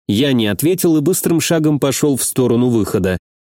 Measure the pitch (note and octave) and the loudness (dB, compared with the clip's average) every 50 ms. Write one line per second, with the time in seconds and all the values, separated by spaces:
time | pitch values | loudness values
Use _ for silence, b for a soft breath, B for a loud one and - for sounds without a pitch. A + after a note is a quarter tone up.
0 | _ - G2+ A2 C#3+ C#3 C3 A#2 A2 G#2 G2 - C#3 E3+ F#3 F3 - F3 D#3 D#3 | _ -2 -2 0 0 0 0 0 0 0 -2 0 0 0 0 2 2 2 2 2
1 | C#3 F3 F#3 - - E3+ E3+ D#3 - - E3+ D#3+ D#3 D#3 D3+ B2+ C#3+ C#3 B2+ - | 2 0 0 0 0 0 0 0 0 0 0 0 0 0 0 0 0 -2 0 0
2 | D3+ D3 C3+ A#2+ - - - C3+ B2+ A#2 A#2 A#2+ B2+ B2+ A#2 A2 G2 - - G2+ | 0 0 0 -2 -4 -4 -2 0 0 2 2 2 2 2 2 0 0 0 -2 -2
3 | F2+ F#2 F2+ - - _ _ _ _ | 0 -2 -2 -4 -6 _ _ _ _